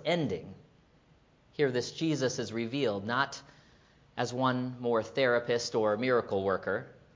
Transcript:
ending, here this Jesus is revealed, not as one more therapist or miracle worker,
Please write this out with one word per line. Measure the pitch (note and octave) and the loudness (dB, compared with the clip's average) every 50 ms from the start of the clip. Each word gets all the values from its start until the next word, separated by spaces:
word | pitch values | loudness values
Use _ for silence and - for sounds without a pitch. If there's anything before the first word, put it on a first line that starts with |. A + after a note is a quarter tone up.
| - | -2
ending, | D3 F3 F3 D3+ A2 F#2 D#2+ D2 F#2+ G2 - - - _ _ _ _ _ _ _ _ _ _ _ _ _ _ _ _ | 0 0 0 0 -2 -2 -6 -8 -12 -16 -20 -20 -20 _ _ _ _ _ _ _ _ _ _ _ _ _ _ _ _
here | _ - D3 C3+ | _ 0 0 2
this | A#2+ B2 A#2 - | 2 0 -2 -4
Jesus | - - D#3+ D#3+ D3+ C3 C3 B2 - - | -4 -2 0 0 0 2 0 0 0 -2
is | A#2 G2 | -6 -4
revealed, | G#2+ A#2 A#2 A2+ B2+ C#3+ C#3 A2+ G2+ G2+ G2 | -4 -4 -4 -4 -2 0 0 0 0 -2 -4
not | A2 A#2+ C3 C#3 C3+ - - - - - - - - - - _ _ _ _ _ _ _ | -2 0 0 -2 -2 -6 -14 -16 -20 -20 -20 -20 -20 -20 -20 _ _ _ _ _ _ _
as | - B2 G#2+ B2 | -4 -4 -2 0
one | B2 C3 B2+ B2+ B2+ B2 B2+ B2 A#2+ | 2 2 2 2 2 -2 -4 -6 -4
more | B2 A#2+ A#2 A2 | -2 2 2 2
therapist | A2 - - C#3 C3+ B2 A#2+ A#2+ A#2+ - A#2+ A#2 - - - | 0 0 0 2 4 4 4 4 2 2 0 0 0 0 0
or | A#2 G#2+ G#2+ G#2 | 2 2 2 2
miracle | G#2 B2 B2+ B2+ A#2 - - G#2+ G2 | 2 2 2 2 2 2 2 -2 0
worker, | F#2+ G2 F#2 F2+ - F#2+ F#2+ A#2 B2 - - - - - - | 2 2 0 0 0 -2 -4 -4 -6 -10 -18 -20 -20 -20 -20